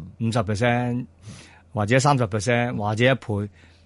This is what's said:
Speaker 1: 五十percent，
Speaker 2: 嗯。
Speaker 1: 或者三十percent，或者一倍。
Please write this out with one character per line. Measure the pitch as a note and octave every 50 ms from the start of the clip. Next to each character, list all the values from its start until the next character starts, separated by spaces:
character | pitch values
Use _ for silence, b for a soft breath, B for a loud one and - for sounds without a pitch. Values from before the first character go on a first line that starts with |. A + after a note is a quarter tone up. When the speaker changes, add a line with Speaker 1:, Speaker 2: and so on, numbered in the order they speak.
| D#2+ F#2 - -
Speaker 1:
五 | A2+ A2+ A2
十 | A#2+
percent， | G#2+ G#2 G#2+ F#2+ B2 A#2+ A#2+ A#2+ B2 A#2+ A#2+
Speaker 2:
嗯。 | B2 B2+ - _ B B G#2 B B B B B B B _ -
Speaker 1:
或 | G#2+ G#2
者 | G2+ B2 C3+
三 | B2+ D3 C#3+ B2+
十 | B2
percent， | G2 A2 G#2+ F#2 B2 A#2+ A#2+ A#2+ A#2+ B2+
或 | A#2+ G#2 G#2 G#2+
者 | G#2 B2
一 | B2+ C3+
倍。 | A#2 - - G#2 G2+ G#2 G2+ b b b b b b b